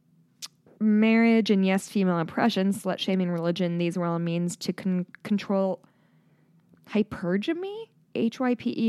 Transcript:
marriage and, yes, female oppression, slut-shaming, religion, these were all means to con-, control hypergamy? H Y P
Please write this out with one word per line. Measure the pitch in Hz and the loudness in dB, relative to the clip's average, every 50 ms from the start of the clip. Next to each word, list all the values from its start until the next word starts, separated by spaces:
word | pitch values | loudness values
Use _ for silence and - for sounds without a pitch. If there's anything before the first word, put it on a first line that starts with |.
| _ _ _ _ _ _ _ _ - - _ _ _ _ - _ | _ _ _ _ _ _ _ _ -18 -18 _ _ _ _ -8 _
marriage | 214 220 208 208 220 226 226 226 233 233 226 226 202 - | 2 2 4 4 4 6 6 6 6 6 4 4 4 4
and, | 214 190 190 | 2 4 4
yes, | 190 190 196 - - | 2 2 0 -2 -2
female | - 202 190 185 175 170 | -2 0 2 2 2 0
oppression, | 160 170 - - - 233 - 196 190 196 | -2 -2 -2 0 0 2 2 2 0 0
slut-shaming, | 196 208 - 185 - - - - 190 190 185 175 | -2 -2 -4 -6 -6 -4 -2 -2 0 0 0 -2
religion, | 175 165 165 175 170 170 180 170 170 175 | -2 -2 -2 -2 -2 0 -2 -2 0 0
these | 175 170 170 185 | -2 -2 -2 -2
were | 175 | -2
all | 170 170 170 | -2 -2 -2
means | 170 170 170 175 175 175 170 | -2 -2 -2 -2 -2 -4 -6
to | - - - | -6 -6 -6
con-, | 180 - - 190 185 180 175 - - _ | -6 -4 -4 -2 -2 -2 -4 -6 -12 _
control | _ - 208 196 - - 202 196 190 190 180 - - _ _ _ _ _ _ _ _ _ _ _ _ _ _ _ _ _ _ _ _ - | _ -2 -2 -2 0 -2 -2 0 0 -2 -2 -6 -10 _ _ _ _ _ _ _ _ _ _ _ _ _ _ _ _ _ _ _ _ -4
hypergamy? | - 208 214 - - - 185 175 180 202 214 320 330 339 370 392 415 440 453 - _ _ _ _ _ | -2 -2 0 0 -4 -6 -2 -2 -2 0 0 -2 -4 -4 -6 -8 -10 -12 -14 -16 _ _ _ _ _
H | 233 - 233 - - | -4 -2 -2 -2 -2
Y | 262 247 247 | -2 -2 -2
P | - - 240 - - 226 | -2 -4 -6 -4 -2 0